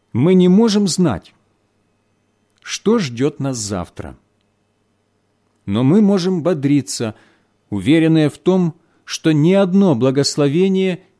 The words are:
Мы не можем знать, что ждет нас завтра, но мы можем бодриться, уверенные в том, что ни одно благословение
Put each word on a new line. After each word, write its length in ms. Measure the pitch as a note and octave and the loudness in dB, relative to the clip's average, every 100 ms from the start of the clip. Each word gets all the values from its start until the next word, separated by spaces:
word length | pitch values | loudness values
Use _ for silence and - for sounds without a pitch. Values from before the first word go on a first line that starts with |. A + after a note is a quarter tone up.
| _ | _
Мы 220 | A2 D#3+ | 0 2
не 160 | F#3 F3+ | 4 4
можем 400 | F#3+ A3+ G#3 G3+ | 4 2 0 -2
знать, 440 | D#3+ E3+ F2+ - _ _ _ _ _ _ _ _ _ _ _ _ _ | -2 -2 -4 -10 _ _ _ _ _ _ _ _ _ _ _ _ _
что 380 | - - G3 A#3 | -16 -6 -2 -2
ждет 400 | D3+ A#2 C#3+ D3+ | -2 -4 -4 -4
нас 180 | C3+ B2 | -8 -8
завтра, 600 | G2+ G2 E2+ - D2+ C2 _ _ _ _ _ _ _ _ _ _ _ _ _ _ - | -8 -8 -8 -12 -16 -18 _ _ _ _ _ _ _ _ _ _ _ _ _ _ -6
но 200 | G#2 C3 | -2 2
мы 160 | G3 | 4
можем 420 | G3+ G3 F3+ F#3 | 2 2 -2 -4
бодриться, 720 | D3 E3+ C#3 C#3+ C3+ - A2+ - _ _ _ _ _ | -4 -2 0 -2 -2 -8 -10 -10 _ _ _ _ _
уверенные 600 | G2+ F#2+ E3 D#3+ D#3+ D3+ | -6 0 2 2 2 0
в 80 | - | -2
том, 380 | - F#3+ E3+ - _ _ - | -2 0 -2 -6 _ _ -14
что 260 | - E3 | -6 0
ни 220 | D#3 D#3+ | 2 2
одно 420 | G3 G3 G3 G3 A#2+ | 2 2 2 2 2
благословение 1080 | B2+ C3+ C#3 - C#3+ D#3 G3 F#3+ F#3+ F3 _ | 0 0 -2 0 0 0 0 0 -2 -4 _